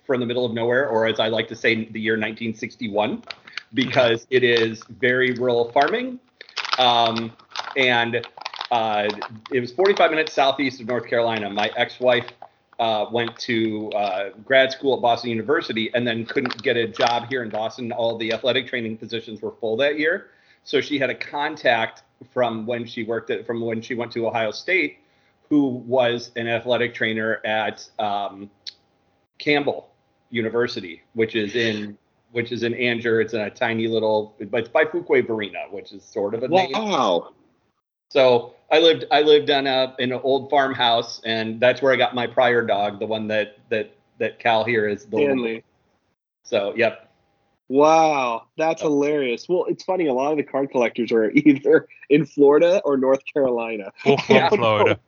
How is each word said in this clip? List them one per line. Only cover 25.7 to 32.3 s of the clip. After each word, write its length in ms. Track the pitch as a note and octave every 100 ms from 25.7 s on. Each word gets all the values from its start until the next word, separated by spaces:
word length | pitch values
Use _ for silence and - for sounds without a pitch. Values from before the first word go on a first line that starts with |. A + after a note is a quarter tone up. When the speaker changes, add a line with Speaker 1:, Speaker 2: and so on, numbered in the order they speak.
| B2 A#2 C3 A#2+ A#2+ - -
Speaker 1:
an 120 | A#2
athletic 460 | A#2 A#2+ A#2 A#2+
trainer 460 | A#2 A2+ A2 A2 G#2+
at, 420 | A2 G#2+ G#2+ G#2+ - -
um, 520 | G#2+ G2+ G2 G2 G2+ _ - - _ _ _ _ _ -
Campbell 520 | - D3 C#3 E2 - _ _ _ _
University, 720 | A#2 A2 A2+ A#2+ - F#2 D#2+ _
which 200 | A2+ A2+ A2+
is 180 | G#2
in, 440 | A#2+ A2+ G#2+ G#2 G#2 _ _ _